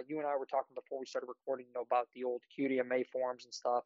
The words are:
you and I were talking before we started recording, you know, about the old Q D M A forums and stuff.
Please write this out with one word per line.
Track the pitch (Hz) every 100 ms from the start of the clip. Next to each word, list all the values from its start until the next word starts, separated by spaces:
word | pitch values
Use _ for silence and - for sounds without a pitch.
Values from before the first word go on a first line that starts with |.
| 127
you | 151
and | 147
I | 143
were | 131
talking | 135 131
before | 127 - 135
we | 127
started | 131 127
recording, | 123 - 131 123
you |
know, | 123
about | 117 123 117
the | 123
old | 127 120 -
Q | - 139
D | 131
M | 123
A | 127
forums | 123 127 127 123
and | 123
stuff. | - 127 123